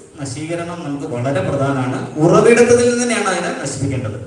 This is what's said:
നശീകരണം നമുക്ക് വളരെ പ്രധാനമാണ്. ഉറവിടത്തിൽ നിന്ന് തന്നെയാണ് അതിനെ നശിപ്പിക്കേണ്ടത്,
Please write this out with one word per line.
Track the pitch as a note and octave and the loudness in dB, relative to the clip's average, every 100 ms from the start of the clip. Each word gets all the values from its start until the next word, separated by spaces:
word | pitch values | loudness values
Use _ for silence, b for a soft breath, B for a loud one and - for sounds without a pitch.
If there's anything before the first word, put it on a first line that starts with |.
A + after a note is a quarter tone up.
| - - | -20 -12
നശീകരണം | C#3 D3+ D#3 E3+ E3+ E3+ | -10 -8 -6 -6 -6 -8
നമുക്ക് | C#3+ C#3 D3+ | -8 -8 -6
വളരെ | A#2+ B2 C#3 F#3 | -4 -2 -2 -2
പ്രധാനമാണ്. | C#3+ C#3 C#3 B2+ B2+ - D#3 | -2 -2 -2 -2 -4 -6 0
ഉറവിടത്തിൽ | D#3+ G#3 A3+ A#3 A#3+ A#3+ | 4 6 6 6 6 6
നിന്ന് | A#3+ A#3+ | 4 2
തന്നെയാണ് | A#3+ G#3+ G3+ | 0 0 0
അതിനെ | F3+ F3 E3+ | -2 -4 -6
നശിപ്പിക്കേണ്ടത്, | - - C#3+ C3+ G#2+ G2+ | -8 -6 -4 -4 -6 -8